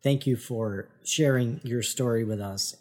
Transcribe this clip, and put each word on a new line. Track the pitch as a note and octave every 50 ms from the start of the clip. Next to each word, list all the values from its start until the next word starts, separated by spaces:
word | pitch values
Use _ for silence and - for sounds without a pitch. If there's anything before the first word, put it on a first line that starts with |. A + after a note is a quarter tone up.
| -
thank | C#3+ C#3 C3+ - C#3
you | B2+
for | A#2+ - - B2 A2+ A2+ G#2+ G2 G2 - - _ _ -
sharing | - - - D#3 C#3+ C3 B2+ B2 A#2 A#2 E3 -
your | B2 A#2 B2
story | G#2+ - - - C3 B2 A#2 A2+ A2+
with | G#2+ A2 G#2
us | G2+ G2 G2 G2+ - - - -